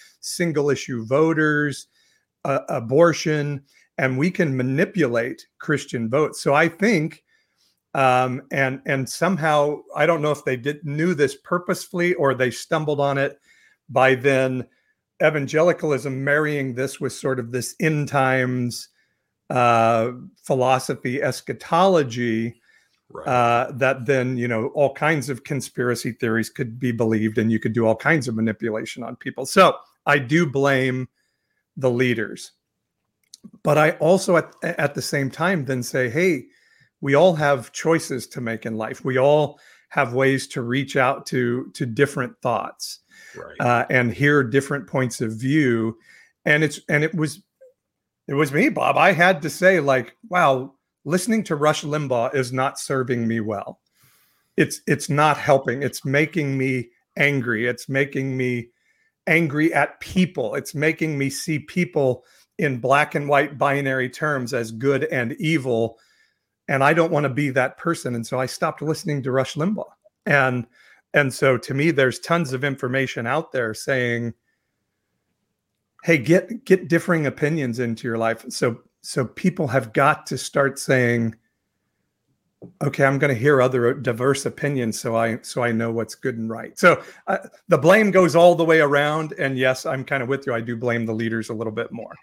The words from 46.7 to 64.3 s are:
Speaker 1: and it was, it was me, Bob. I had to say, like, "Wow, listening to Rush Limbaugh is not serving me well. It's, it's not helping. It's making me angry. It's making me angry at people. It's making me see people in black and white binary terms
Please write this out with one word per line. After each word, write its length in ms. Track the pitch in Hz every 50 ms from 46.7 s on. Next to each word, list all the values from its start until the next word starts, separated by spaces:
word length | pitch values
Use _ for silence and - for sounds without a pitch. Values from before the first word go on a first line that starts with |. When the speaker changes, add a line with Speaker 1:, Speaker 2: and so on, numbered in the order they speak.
| - - - -
Speaker 1:
and 160 | 165 147 151
it 100 | 156 -
was, 280 | 165 156 151 - - - _ _ _ - _ _ _ _ _ _ _ _ _ _ _ _ -
it 80 | -
was 180 | 139 156 135 135
me, 160 | 147 226 302
Bob. 260 | - - 127 131 139
I 160 | 139 151 185
had 300 | 190 147 175 185 190 180
to 80 | - 151
say, 300 | - - 180 185 190 175
like, 360 | 143 139 131 127 117 - - _ - 220
"Wow, 460 | 185 180 170 143 135 131 131 139 - _ _ _ _ _ _
listening 400 | 143 160 185 185 240 220 226 196
to 100 | - 165
Rush 280 | 147 143 151 151 - -
Limbaugh 520 | 151 143 156 147 135 127 120 113 131 143
is 180 | 139 127 120 127
not 260 | 131 131 139 - -
serving 480 | - - 143 131 131 123 127 120 117 113
me 120 | 113 113
well. 400 | 107 107 107 101 - - - - _ _ _ _ _ _ _ _ _ _ _ _ _ _ _
It's, 260 | - 151 143 - - -
it's 240 | - 156 143 - -
not 260 | 139 143 151 156 147
helping. 460 | - - - 143 135 - 127 120 135
It's 240 | 139 127 - - -
making 540 | 135 135 143 156 151 - 170 147 139 135 135
me 320 | 131 135 131 127 117 - _ _ _ _ _ -
angry. 480 | 147 143 143 139 117 123 117 107 117
It's 240 | 123 120 - - -
making 480 | 135 135 143 139 - 139 135 135 131 131
me 320 | 127 123 123 120 117 - _ _ _ _ _ _ _ _ _ _ _
angry 480 | - 165 165 170 151 135 151 156 165 165
at 260 | 147 147 151 - _
people. 540 | - - - 185 185 - - 151 123 104 107
It's 220 | 143 - - -
making 420 | 143 147 160 160 - 165 156 151 143
me 140 | 139 135
see 260 | 135 - - - 156 147
people 640 | 147 - - 180 175 175 - 156 139 131 123 - - _ _ _ _ _ _ -
in 200 | 180 143 131 120
black 360 | 117 127 135 143 151 147 -
and 120 | 156 143 143
white 300 | 147 139 151 151 151 123
binary 500 | 147 143 139 143 139 135 135 131 127 123
terms 440 | - - 156 151